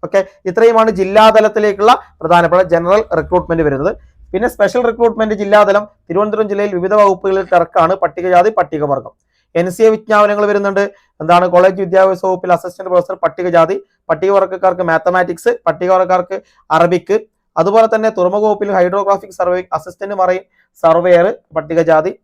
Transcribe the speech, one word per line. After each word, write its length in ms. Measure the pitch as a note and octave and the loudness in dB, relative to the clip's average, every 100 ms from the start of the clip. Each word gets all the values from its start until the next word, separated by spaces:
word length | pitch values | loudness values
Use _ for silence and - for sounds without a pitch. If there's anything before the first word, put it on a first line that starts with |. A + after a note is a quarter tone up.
ഓക്കെ, 220 | E3+ G3 F#3 _ | -2 -2 -4 _
ഇത്രയുമാണ് 460 | F#3 F3+ A#3 A3+ A3 | -6 2 2 4 0
ജില്ലാതലത്തിലേക്കുള്ള 1040 | F#3 F#3 G#3 A3 G#3+ G#3+ G#3+ G#3 G3 G#3+ C4 - _ | 0 0 4 4 4 2 0 -2 0 0 0 -2 _
പ്രധാനപ്പെട്ട 420 | D#3+ F3 E3 F3 | 0 2 2 0
ജനറൽ 420 | F#3 E3+ E3+ G3+ A3 E3 | 0 0 0 0 0 -6
റിക്രൂട്ട്മെന്റ് 440 | D3 F3+ F3+ E3 | -2 -4 -2 -2
വരുന്നത്. 340 | D3+ C3+ C#3+ - _ _ - | -2 -2 -4 -6 _ _ -10
പിന്നെ 160 | F#3 F4 | -6 -6
സ്പെഷ്യൽ 340 | - G3+ B3+ A#3+ | -2 -2 0 -4
റിക്രൂട്ട്മെന്റ് 440 | A#3 A#3 A3+ A3 | 0 -2 0 -4
ജില്ലാതലം 540 | G#3 G3+ G#3 G3 G3 G#3 _ _ | -4 0 2 4 0 -2 _ _
തിരുവനന്തപുരം 380 | F3 G#3+ G#3 G#3 | -4 -2 -2 -4
ജില്ലയിൽ 260 | G3+ G#3 | -2 -4
വിവിധ 200 | F#3 F#3 | -4 0
വകുപ്പുകളിൽ 480 | G#3 G3+ F#3 G3 F#3+ | 2 2 0 -2 -4
തിരക്കാണ്, 520 | F#3 F3+ E3 F#3+ E3 | 0 0 0 0 0
പട്ടികജാതി, 560 | F#3+ E3+ D3 F3+ F3 G3 | 0 -4 -4 0 2 2
പട്ടികവർഗം. 640 | A3 E3 D3+ D3 C3+ - _ _ _ _ | 0 -4 -4 -4 -4 -6 _ _ _ _
എൻ 160 | E3 F3+ | -4 -4
സി 120 | F3+ | 2
എ 60 | A3 | 2
വിജ്ഞാപനങ്ങൾ 580 | A3 A3 G#3+ G#3 G#3 G#3 | 2 0 2 2 0 0
വരുന്നുണ്ട്. 380 | G3+ G3+ G3 G3+ _ _ _ | 0 -2 -2 -4 _ _ _
എന്താണ് 280 | D#3 F3 F3+ | 0 2 4
കോളേജ് 320 | F3+ F#3 F#3 | 2 2 0
വിദ്യാഭ്യാസ 440 | F#3+ F#3 F#3+ F#3 | -2 2 2 0
വകുപ്പിൽ 280 | F#3+ F#3 F#3 | -4 -4 -2
അസിസ്റ്റന്റ് 380 | F3 F3+ - F#3 | -2 -2 -14 -2
പ്രൊഫസർ 240 | F3+ F3 | -2 -2
പട്ടികജാതി, 600 | F#3 E3 E3 F3+ E3+ D#3+ G3 - _ _ | -4 -6 -4 0 2 2 -2 -10 _ _
പട്ടികവർഗക്കാർക്ക് 760 | D#3+ F#3 G3 F#3+ F#3 F#3 F3+ | -4 0 0 0 0 -2 -2
മാത്തമാറ്റിക്സ്, 760 | F3+ D#3+ E3+ F3+ F3+ E3+ A#3+ A#3+ - | -2 0 0 -2 -2 -2 -4 -2 -4
പട്ടികവർഗക്കാർക്ക് 720 | D#3+ F3+ F#3 F3+ F#3 F3+ F#3+ _ _ _ | -4 0 0 2 -2 -2 -10 _ _ _
അറബിക്, 500 | D#3+ E3+ F3+ F3 G#3+ A3 _ _ - | 0 2 0 -2 -4 -4 _ _ -4
അതുപോലെ 320 | E3+ G#3+ A3+ | 0 2 2
തന്നെ 140 | A3 A3 | 0 -2
തുറമുഖ 340 | G#3+ F3+ G3+ | -2 -2 0
വകുപ്പിൽ 260 | G#3+ G#3 G#3 | -2 -2 -2
ഹൈഡ്രോഗ്രാഫിക് 680 | F#3+ F3+ F#3+ G3 G3 G3 - | 0 0 -2 -2 -2 -4 -6
സർവേ 240 | F3+ F3+ F3+ | -4 -4 -4
അസിസ്റ്റന്റ് 420 | D#3 F3+ E3+ G3 | -10 -10 -14 -12
മറൈൻ 260 | G3+ F#3 F#3 - _ _ _ | -2 -2 -2 -8 _ _ _
സർവേയർ 520 | E3 E3 F3+ F3 F3+ - _ D#3 | 2 2 4 2 2 -2 _ -10
പട്ടികജാതി 540 | D3+ E3 E3 D#3+ E3 - | -4 -2 2 0 0 -8